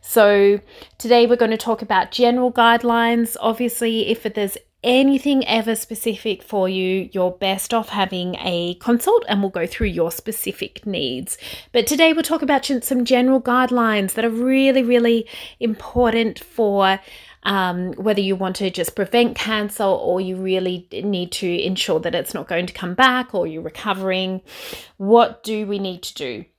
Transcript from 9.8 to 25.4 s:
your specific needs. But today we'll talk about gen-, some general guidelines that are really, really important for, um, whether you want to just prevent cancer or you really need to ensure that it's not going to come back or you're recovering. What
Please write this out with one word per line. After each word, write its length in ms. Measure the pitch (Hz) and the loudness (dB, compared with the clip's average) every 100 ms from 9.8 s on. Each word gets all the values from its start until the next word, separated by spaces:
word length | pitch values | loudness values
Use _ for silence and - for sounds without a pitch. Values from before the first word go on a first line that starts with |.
| 214 | -4
your 240 | 170 165 | 0 -2
specific 760 | - - 220 - - - - - | -2 -8 -6 -6 -6 -10 -10 -8
needs. 520 | 180 135 127 170 - - - - | -4 -4 -6 -8 -12 -12 -16 -4
But 140 | 240 233 | -2 0
today 260 | 294 330 | 2 2
we'll 100 | 320 | 2
talk 200 | 320 320 | 0 -2
about 200 | 277 277 | 0 0
gen-, 200 | - 262 | 0 -4
some 200 | - 254 | -2 -2
general 380 | 233 254 254 262 | 2 2 4 2
guidelines 720 | 254 247 254 247 233 214 196 | 2 0 2 2 2 0 -2
that 100 | - | -2
are 60 | 226 | -2
really, 540 | 226 247 269 269 262 | 0 2 4 4 4
really 440 | 240 240 233 233 220 - - - | 4 4 4 2 0 -12 -18 -6
important 800 | 240 214 - - 240 226 220 - | -4 -4 -6 0 2 2 -2 -4
for, 600 | - - 214 202 190 190 - - - - | -12 -2 0 4 2 2 -4 -20 -20 -10
um, 500 | - 202 185 180 180 | -4 0 0 -2 -6
whether 280 | - 214 202 | -4 0 0
you 140 | 190 190 | 0 -2
want 200 | 190 185 | -4 -2
to 120 | 196 | -4
just 260 | 185 165 - | -2 -6 -4
prevent 400 | 185 240 233 - | 0 2 2 0
cancer 480 | 208 220 208 - | -4 -4 -4 -2
or 380 | 196 190 - 180 | 0 0 0 -2
you 140 | 185 185 | -2 -4
really 520 | 190 185 185 180 180 | -2 0 -2 -6 -8
need 400 | 95 196 190 175 | -6 -4 -4 -4
to 280 | - 185 175 | -6 -4 -2
ensure 380 | - 185 - 160 | -2 -4 -2 -2
that 140 | 170 170 | -2 -4
it's 200 | - - | -6 -10
not 120 | 151 | -6
going 200 | 170 175 | -4 -6
to 60 | |
come 200 | - 180 | -8 -10
back 400 | 180 262 254 247 | 2 4 4 -4
or 140 | 196 170 | -4 -4
you're 160 | 156 | -6
recovering. 800 | 165 - 214 190 190 185 190 185 - - - - - _ | -12 -10 -6 -4 -2 -2 -2 -6 -10 -18 -16 -16 -18 _
What 460 | 196 233 233 - | 4 6 4 0